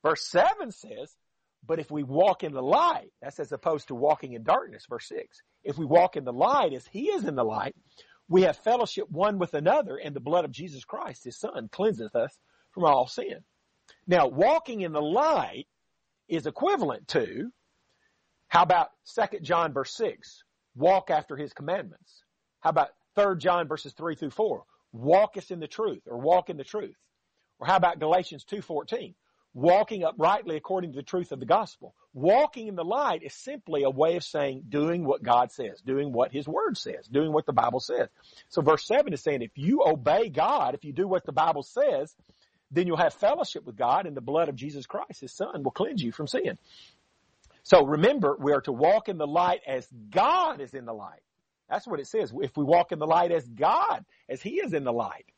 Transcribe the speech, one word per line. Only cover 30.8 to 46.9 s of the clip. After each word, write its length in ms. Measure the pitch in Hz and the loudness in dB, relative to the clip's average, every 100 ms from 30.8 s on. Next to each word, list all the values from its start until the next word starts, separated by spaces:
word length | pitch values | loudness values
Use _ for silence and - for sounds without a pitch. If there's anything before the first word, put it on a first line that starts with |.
| 175 | -4
to 40 | 135 | -10
the 60 | |
truth 300 | 135 185 170 | -6 -6 -6
of 80 | 135 | -10
the 60 | 123 | 0
gospel. 480 | 185 214 - - _ _ | 2 0 -12 -20 _ _
Walking 540 | 131 151 226 294 262 220 | -2 4 4 4 -2 -10
in 80 | |
the 100 | 185 | -8
light 380 | 170 240 277 170 | -4 -2 -2 -2
is 100 | 156 | -6
simply 520 | - - 285 - 151 | -16 -14 -14 -4 0
a 60 | 139 | 0
way 260 | 131 160 175 | 2 2 2
of 60 | |
saying, 420 | - 151 143 131 113 | -4 -4 -4 -4 -6
doing 340 | 147 151 175 | -2 0 0
what 200 | 165 - | 0 -2
God 280 | 113 120 123 | 4 4 4
says, 300 | - 113 - | -4 -10 -10
doing 320 | 123 135 143 | -4 -2 -2
what 180 | 120 127 | 0 0
his 160 | 135 147 | -2 -6
word 300 | 160 427 233 | -4 -2 -4
says, 300 | - - - | -8 -12 -2
doing 220 | 131 156 | 0 2
what 140 | 156 151 | 0 0
the 80 | |
Bible 260 | 131 120 123 | 0 0 -2
says. 280 | - - - _ _ - _ | -4 -4 -4 _ _ -20 _
So 100 | - | 0
verse 240 | 147 156 | 4 2
seven 300 | - 240 285 | 2 0 2
is 80 | 147 | -2
saying, 180 | - 139 | -2 -2
if 120 | 113 | -6
you 280 | - 151 277 170 | -4 0 2 2
obey 420 | 156 123 175 226 | 2 2 2 2
God, 460 | 139 175 277 131 | 0 0 2 0
if 100 | 139 | -4
you 80 | 151 | -8
do 160 | 139 190 | -4 -2
what 160 | 185 | -2
the 80 | - | -2
Bible 300 | 143 165 151 | 0 0 0
says, 520 | 135 - 285 151 151 _ _ _ _ _ _ | -4 0 0 0 -4 _ _ _ _ _ _
then 160 | 139 180 | -2 0
you'll 120 | 160 | 2
have 160 | 165 | 0
fellowship 500 | - 202 302 - 151 | 2 0 2 -2 -8
with 120 | 131 104 | -14 -4
God, 280 | 120 151 | 0 2
and 100 | 185 | 0
the 60 | 139 | -10
blood 300 | 117 151 165 | -2 0 0
of 60 | 131 | -4
Jesus 280 | 139 143 | -10 -12
Christ, 380 | 127 - - - | -10 -10 -12 -14
his 100 | 131 | -18
son, 300 | - 180 160 | -8 -8 -4
will 80 | 135 | -6
cleanse 320 | - 226 262 | -2 -4 -2
you 100 | 120 | -6
from 140 | - 151 | -6 -6
sin. 320 | 254 - 92 _ - - | -4 -4 -8 _ -20 -20